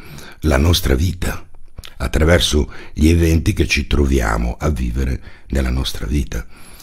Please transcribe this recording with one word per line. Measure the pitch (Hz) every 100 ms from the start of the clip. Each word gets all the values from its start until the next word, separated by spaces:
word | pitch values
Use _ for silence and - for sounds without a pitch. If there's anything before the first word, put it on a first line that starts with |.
| - - - -
la | 80 67
nostra | 80 85 69
vita, | 67 90 - 73 78 - - - - - -
attraverso | - 73 80 87 - 76 - - -
gli | - 78
eventi | 85 82 80 73
che | - 76
ci | 71 69
troviamo | 71 69 67 55 55 58 -
a | 78
vivere | 73 62 60 65 64 - - -
nella | 67 64
nostra | 64 67 - -
vita. | 73 - - - - - -